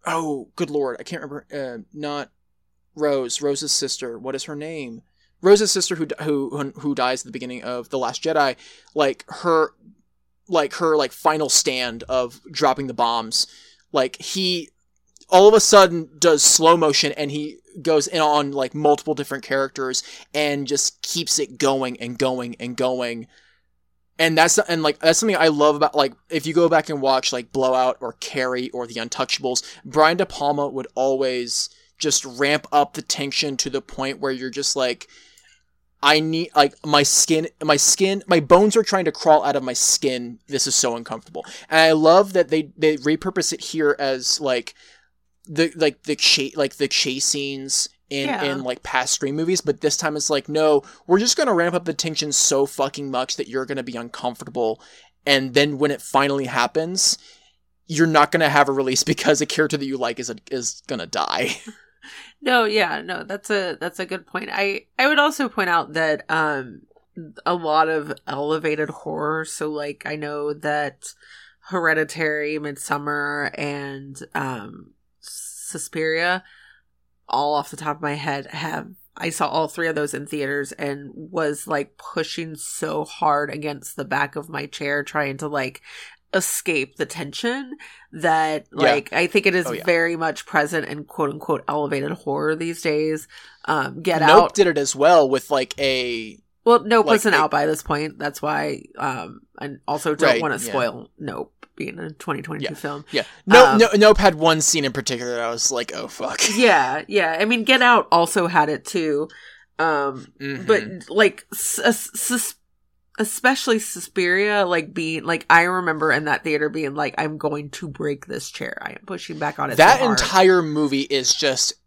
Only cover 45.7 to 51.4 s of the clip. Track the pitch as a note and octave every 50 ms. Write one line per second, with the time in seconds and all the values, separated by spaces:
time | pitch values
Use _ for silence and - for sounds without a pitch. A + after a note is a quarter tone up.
45.7 | D3+ E3+ D#3+ D3+ B2 _ _ - D3 - - - - D3+ C3+ C#3 - D#3 C#3 C3
46.7 | - - C#3+ C3+ - - - C#3+ C3 C3+ - - - C#3+ C#3 C#3 C#3 C3+ C3+ C3+
47.7 | C3+ - - - _ _ _ _ C#3 C#3 C#3 C#3+ C3+ - D3 C#3 C#3 C#3 C3 B2
48.7 | B2+ - _ - - C3 B2+ B2+ - - C#3 C3+ C#3+ D#3 E3 E3+ F#3 F3+ - D#3
49.7 | C#3 - - D3+ C#3+ - F3 D#3 D3 D3+ - D3 D3+ C#3 - - D3 D#3 D#3 D#3
50.7 | D3+ C#3 - - - _ _ - F3 G3 A3+ B3 - -